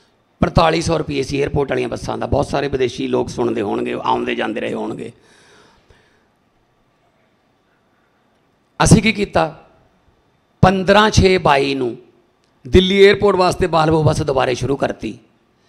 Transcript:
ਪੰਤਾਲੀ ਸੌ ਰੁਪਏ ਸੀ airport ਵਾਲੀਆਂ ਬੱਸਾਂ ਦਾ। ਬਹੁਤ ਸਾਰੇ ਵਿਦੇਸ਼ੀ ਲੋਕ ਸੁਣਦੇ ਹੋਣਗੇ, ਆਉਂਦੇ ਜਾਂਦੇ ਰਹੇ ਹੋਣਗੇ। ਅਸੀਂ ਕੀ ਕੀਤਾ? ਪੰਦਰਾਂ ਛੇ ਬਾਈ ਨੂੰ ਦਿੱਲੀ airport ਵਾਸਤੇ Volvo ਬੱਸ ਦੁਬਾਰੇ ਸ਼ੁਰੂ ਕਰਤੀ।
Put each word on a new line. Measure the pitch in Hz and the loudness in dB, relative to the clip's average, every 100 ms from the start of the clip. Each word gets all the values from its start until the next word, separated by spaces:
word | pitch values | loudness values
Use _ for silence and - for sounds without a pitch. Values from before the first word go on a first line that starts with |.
| _ _ _ _ | _ _ _ _
ਪੰਤਾਲੀ | 170 185 165 165 | -2 2 0 0
ਸੌ | 160 160 | -2 -4
ਰੁਪਏ | 151 139 | -4 -6
ਸੀ | 127 139 | -4 -4
airport | 143 151 135 | -2 -2 -2
ਵਾਲੀਆਂ | 131 123 | -4 -4
ਬੱਸਾਂ | 117 - 113 | -8 -8 -8
ਦਾ। | 113 | -4
ਬਹੁਤ | 131 139 | -2 -2
ਸਾਰੇ | 151 139 | -4 -4
ਵਿਦੇਸ਼ੀ | 135 127 - 135 | -2 -4 -4 -4
ਲੋਕ | 123 123 | -2 -4
ਸੁਣਦੇ | - 117 113 | -4 -4 -2
ਹੋਣਗੇ, | 104 113 123 | -4 -4 -6
ਆਉਂਦੇ | 123 120 120 120 | -4 -4 -4 -4
ਜਾਂਦੇ | 117 113 110 | -6 -6 -6
ਰਹੇ | 117 | -8
ਹੋਣਗੇ। | 113 107 113 117 - _ _ _ _ _ _ _ _ _ _ _ _ _ _ _ _ _ _ _ _ _ _ _ _ _ _ _ _ _ _ _ _ _ _ _ - | -8 -10 -10 -14 -18 _ _ _ _ _ _ _ _ _ _ _ _ _ _ _ _ _ _ _ _ _ _ _ _ _ _ _ _ _ _ _ _ _ _ _ -2
ਅਸੀਂ | 160 226 | 4 4
ਕੀ | 214 | 4
ਕੀਤਾ? | 208 196 180 160 - - _ _ _ _ _ _ _ _ _ | -2 -2 -2 -2 -6 -20 _ _ _ _ _ _ _ _ _
ਪੰਦਰਾਂ | 185 190 180 202 214 | 2 4 2 4 4
ਛੇ | 202 190 185 | 2 2 2
ਬਾਈ | 160 139 139 | 2 2 0
ਨੂੰ | 135 123 117 - _ _ _ _ _ 131 | -2 -4 -6 -16 _ _ _ _ _ 2
ਦਿੱਲੀ | 165 185 196 | 4 4 6
airport | 196 202 202 185 | 6 6 2 2
ਵਾਸਤੇ | 180 147 185 | 0 0 0
Volvo | 160 160 160 | 2 2 2
ਬੱਸ | 151 156 | 2 0
ਦੁਬਾਰੇ | 147 131 127 | -2 0 0
ਸ਼ੁਰੂ | 123 127 139 | -2 -4 -2
ਕਰਤੀ। | 123 107 113 - _ _ _ _ | -4 -4 -10 -12 _ _ _ _